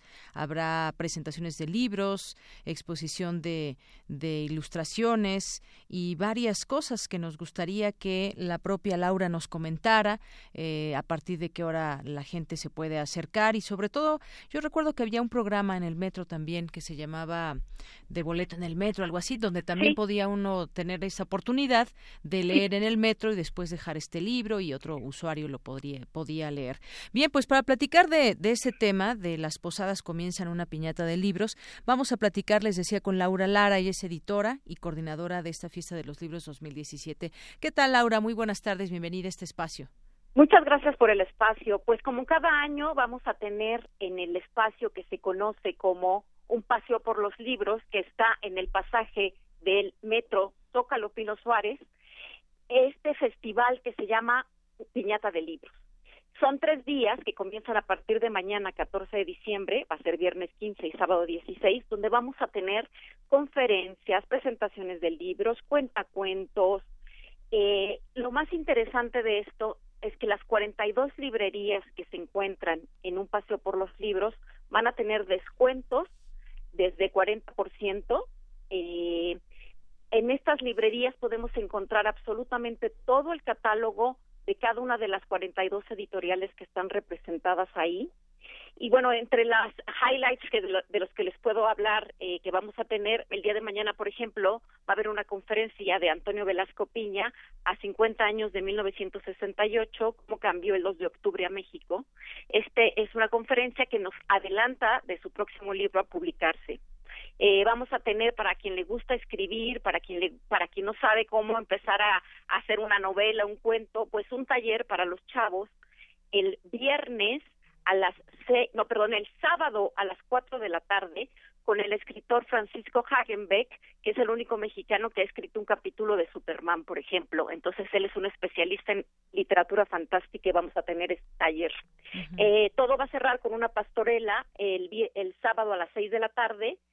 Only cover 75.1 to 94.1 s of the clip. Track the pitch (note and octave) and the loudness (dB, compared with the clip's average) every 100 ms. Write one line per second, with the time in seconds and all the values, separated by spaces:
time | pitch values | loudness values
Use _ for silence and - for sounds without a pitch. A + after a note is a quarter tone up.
75.1 | G#3+ F#3 F#3 - - B3+ C4 - B3+ F#4+ | -2 0 -2 -2 2 2 2 -2 -2 -2
76.1 | - - - - - - F3 F3+ F3 F#3+ | -8 -18 -16 -14 -14 -8 0 0 2 0
77.1 | F#3+ F#3+ A3 - - F#3+ - G3+ G3 - | 2 2 0 -4 -6 -6 -4 -4 -4 0
78.1 | D4 B4 - - - - F#3+ E3+ F3 E3+ | -2 -2 -14 -20 -20 -8 -6 -6 -4 -2
79.1 | E3+ E3+ F3 - - - - - - - | -2 -2 -6 -12 -20 -18 -18 -20 -20 0
80.1 | A3+ A#3 C4+ - D4 B3+ A3 A3 A#3+ B3+ | 2 4 2 2 0 0 2 2 2 0
81.1 | C4+ A#3+ A3+ A#3 - G#3 G#3 G3 G#3 G#3 | -2 -4 -2 -4 -4 -4 -4 0 2 2
82.1 | G#3+ - A3 B3 B3 A#3+ A#3 A3 - - | -2 -4 -6 -4 -4 -4 -4 -4 -2 2
83.1 | B3+ D4 E4 - A3 A3+ G#3+ A3 G3+ A#3+ | 4 4 -2 -4 -2 0 0 0 2 0
84.1 | C4 _ - - G3 A#3 A3+ B3+ A#3 G#3+ | 0 _ -8 -4 0 0 0 0 -2 0
85.1 | G3 - F#3 F#3+ F3 F#3+ G3+ - G3+ G#3 | -4 -2 -4 -2 -2 -2 -2 -6 -10 -8
86.1 | F#3+ F3 F#3 F#3+ - F#3 - F#3 G#3 - | -4 -2 -2 -4 -8 -10 -6 -4 -4 -6
87.1 | E3+ - E3 F3+ F3+ F#3 - E3 F3+ D4 | -10 -8 -4 0 0 0 -2 -2 -2 -6
88.1 | - _ _ - - - - A#3 B3 B3+ | -12 _ _ -20 -20 -20 -10 4 6 6
89.1 | A#3 A#3+ A#3+ A#3 A3+ A3 - - - B3 | 2 2 2 4 4 2 -2 -12 0 2
90.1 | C4+ B3+ B3+ - A3 F#3 F#3+ - G3+ F#3+ | 4 2 0 0 -2 0 -2 0 -2 -2
91.1 | - F#3 - A#3+ G#3+ A3 G#3+ G#3+ G#3+ G#3+ | -2 -4 -2 0 2 2 2 2 0 -2
92.1 | - F#3 F3 F#3+ F#3 G#3 - A3 G#3+ G#3 | -8 -6 -6 -2 -2 -2 -6 -4 -2 0
93.1 | A3+ - - G3+ G#3 A3 G3+ G#3+ - G3+ | 0 -2 -4 0 -2 -2 -2 -2 -2 -4